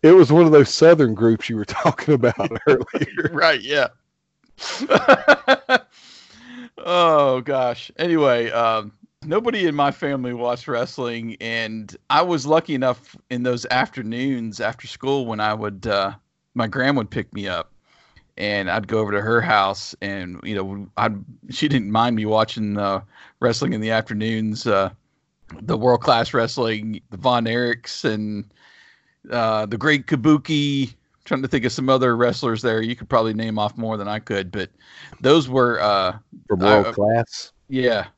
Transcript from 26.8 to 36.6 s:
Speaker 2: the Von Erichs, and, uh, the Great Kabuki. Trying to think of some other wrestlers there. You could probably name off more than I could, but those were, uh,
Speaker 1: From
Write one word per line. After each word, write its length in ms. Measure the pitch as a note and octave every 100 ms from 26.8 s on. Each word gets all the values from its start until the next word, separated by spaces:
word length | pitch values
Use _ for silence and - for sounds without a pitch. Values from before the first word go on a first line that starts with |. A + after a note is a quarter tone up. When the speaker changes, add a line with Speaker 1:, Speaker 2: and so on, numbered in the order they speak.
| A2 G#2+ _
Speaker 2:
the 80 | G2
Von 260 | B2+ B2
Erichs, 600 | A2+ A#2 A#2+ A#2+ - -
and, 400 | - G#2+ G#2+ G#2 G2+ _ _ _ _ _ _ _ -
uh, 360 | A#2+ A2+ A2 G#2+
the 100 | A2
Great 300 | C#3 D3 -
Kabuki. 880 | C#3+ A#2 D3+ D3 D#3 C#3+ C#3 B2+ - _ _ -
Trying 160 | C#3+
to 60 | C3
think 160 | D3
of 60 | A#2+
some 180 | A2+ C3
other 280 | C3 C3 A#2
wrestlers 460 | A#2+ A#2 B2 A2
there. 200 | A#2+ A2+
You 140 | A2+ B2
could 120 | G#2+
probably 260 | B2 A2
name 220 | A2 A2+ A2
off 200 | G#2 -
more 200 | A2+ A2
than 120 | G2+
I 100 | G#2+
could, 320 | - G2+ F#2+
but 200 | G2+ F2+ _ _ - - -
those 280 | C3 D#3+ C3
were, 300 | C3 B2 A#2
uh, 360 | G#2 G2+ F#2 G#2+ _ - _
Speaker 1:
From 160 | G2+